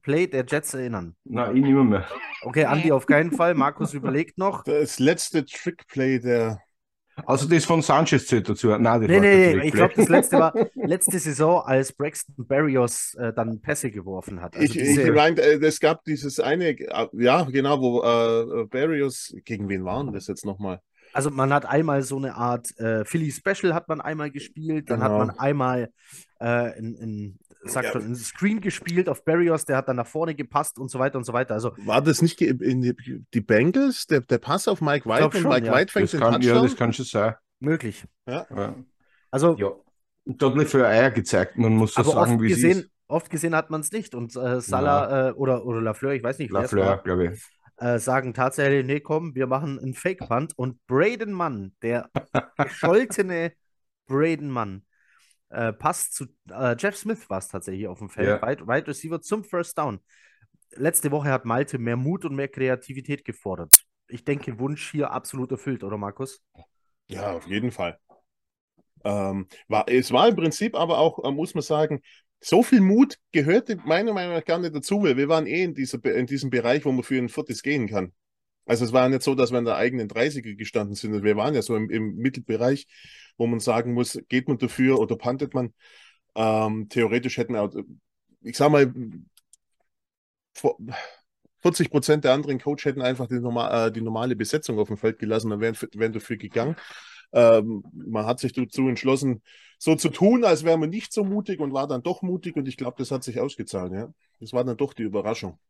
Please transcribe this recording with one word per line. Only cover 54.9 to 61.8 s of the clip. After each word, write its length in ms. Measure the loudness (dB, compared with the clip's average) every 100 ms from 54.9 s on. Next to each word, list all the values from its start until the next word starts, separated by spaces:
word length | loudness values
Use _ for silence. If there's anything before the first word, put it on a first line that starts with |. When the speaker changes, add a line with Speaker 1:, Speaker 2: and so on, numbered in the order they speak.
| _ _ _ _ _ _
Speaker 1:
äh, 240 | -4 -4
passt 420 | -2 -4 -4 -6 -8
zu, 100 | -12 _ -18
äh, 240 | -4 -2 0
Jeff 180 | -2 -4
Smith 320 | -8 -8 -6
war's 200 | -8 -8
tatsächlich 380 | -12 -10 -8 -8
auf 120 | -10
dem 100 | -14
Feld, 260 | -4 0 0
Speaker 2:
Ja. 60 |
Speaker 1:
Wide, 260 | -2 -6 -2
Wide 200 | -4 -2
Receiver 340 | -12 -8 -10
zum 220 | -6 -8
First 340 | -4 -6 -4 -4
Down. 220 | -6 -6 _ _ _ _ _ _ _ -4
Letzte 360 | -2 0 -2
Woche 180 | -2 0
hat 140 | -2 0
Malte 320 | -2 -2
mehr 180 | -4